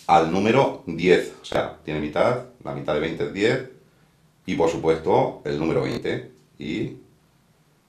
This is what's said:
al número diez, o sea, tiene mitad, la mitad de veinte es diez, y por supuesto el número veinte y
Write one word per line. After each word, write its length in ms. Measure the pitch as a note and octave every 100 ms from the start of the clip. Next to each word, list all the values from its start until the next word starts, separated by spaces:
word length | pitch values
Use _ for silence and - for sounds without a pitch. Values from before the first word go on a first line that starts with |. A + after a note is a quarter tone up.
| -
al 240 | F#2 D#2+
número 520 | F#2 G#2+ B2+ C3 - -
diez, 480 | E2 F2+ E2+ - -
o 60 | -
sea, 320 | - - -
tiene 180 | - D2+
mitad, 440 | D2+ D2 A2+ B2 - -
la 120 | -
mitad 180 | C#2 D2+
de 80 | D2+
veinte 240 | D#2+ -
es 80 | -
diez, 380 | F#2 A2 C3 - - _ _ _ _ _ _ -
y 80 |
por 160 | - -
supuesto 720 | - D#2+ D#2+ - A#2+ C#3 -
el 140 | - D2
número 240 | D#3+ -
veinte 500 | - - - - - - _ -
y 380 | - G2+ - - - _ _ _ _ _ _ _